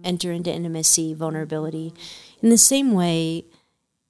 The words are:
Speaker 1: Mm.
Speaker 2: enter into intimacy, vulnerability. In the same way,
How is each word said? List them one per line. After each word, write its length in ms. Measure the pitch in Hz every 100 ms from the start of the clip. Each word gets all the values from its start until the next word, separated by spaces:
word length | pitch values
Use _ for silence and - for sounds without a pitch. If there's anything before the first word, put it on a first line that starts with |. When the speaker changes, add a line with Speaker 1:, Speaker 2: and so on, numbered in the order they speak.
Speaker 1:
Mm. 40 | 175
Speaker 2:
enter 260 | 175 180
into 200 | 170 170
intimacy, 640 | 165 170 165 151 - 160
vulnerability. 800 | 156 160 156 151 156 156 160 165 - - - - _
In 80 | 226
the 80 | 233
same 340 | - 277 269
way, 540 | 196 175 165 160 165 - _ _ _ _ _